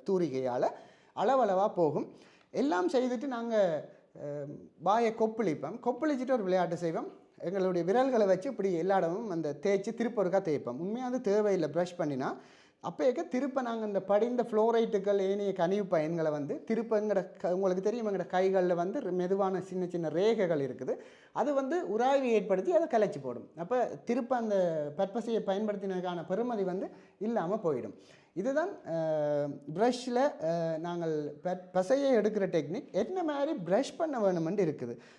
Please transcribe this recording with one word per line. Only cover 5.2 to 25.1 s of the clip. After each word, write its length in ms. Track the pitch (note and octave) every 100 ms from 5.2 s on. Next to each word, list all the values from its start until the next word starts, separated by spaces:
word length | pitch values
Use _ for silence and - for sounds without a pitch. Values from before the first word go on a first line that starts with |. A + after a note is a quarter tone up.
| A3 A3 G3+ C#3+ C#3+ G#3+
கொப்பளிச்சுட்டு 540 | A#3+ B3 D#4 C4+ B3+
ஒரு 100 | B3+
விளையாட்டு 340 | F#3 F#3 E3+ E3+
செய்வோம். 320 | E3+ F3+ F#4+ - - -
எங்களுடைய 480 | E3+ F#3+ F#3 F3+ E3+
விரல்களை 400 | A3+ C4 B3 G3
வச்சு 240 | F#3 C#4
இப்படி 220 | A3 G3
எல்லா 240 | E3+ F3+ G3
இடமும் 340 | E3+ F#3 A#3
அந்த 220 | E3 D3+
தேய்ச்சி 420 | D3 G3 G3+ G3+
திருப்ப 280 | A3 A#3 A#3+
ஒருக்கா 180 | F3+ F#3+
தேய்ப்போம். 380 | F#3 C#3 - B2
உண்மையா 280 | F3+ A#3 B3+
அது 140 | B3+
தேவையில்லை 480 | G#3 G#3 G#3 F#3 D3+
பிரஷ் 300 | D#3 F3 -
பண்ணினா. 320 | D#3 C3 D#3 F#4 - - - _
அப்பேக்க 440 | - - C#4 B3 E4+
திருப்ப 340 | B3+ C#4 C4+
நாங்க 220 | A#3+ A3+
அந்த 160 | G#3+ G3
படிந்த 420 | - G#3 A#3+ B3
ஃப்ளோரைட்டுகள் 760 | A#3 G#3+ A3+ A#3 A3 G#3 F#3+ G3+
ஏனைய 340 | F#3+ G3+ G3+
கனிவு 340 | F#3+ E3+ G3+ F#3+
பயன்களை 440 | F3 D#3 E3+ D#3+
வந்து 340 | D3+ C#3 C#4+
திருப்ப 360 | - A3+ A3+ G#3+
எங்கட 300 | G#3+ F#3+ F3+
க-, 240 | - F#3
உங்களுக்கு 280 | F3+ G3 F3+
தெரியும் 240 | G3+ A#3+ G#3+
எங்கட 200 | F#3+ F3
கைகள்ல 480 | F#3 F#3+ F#3+ F3+
வந்து 380 | F3 F3 C#4+ G#3
மெதுவான 480 | F3+ F3+ G3 F#3+ F#3
சின்ன 260 | F#3 F#3 F3
சின்ன 220 | F3 D#3+
ரேகைகள் 520 | D#3 G#3 A3 F3+ D#3
இருக்குது. 340 | C3+ A#2+ C3 B3 - - -
அது 220 | - B3
வந்து 340 | C#4 C4+ F4 F#3
உராய்வை 420 | G#3+ B3 C#4 C4
ஏற்படுத்தி 420 | G#3+ G3 F#3+ A3
அதை 140 | E4 E4
கலைச்சி 340 | A3+ G3 C#3+
போடும். 260 | C3 A#2 - -
அப்ப 280 | F3 B3 A3+ C#3+
திருப்ப 320 | - A#3+ A#3 B3
அந்த 200 | A3+ G3 F3+ D#3+ D3 D3
பற்பசையை 460 | G3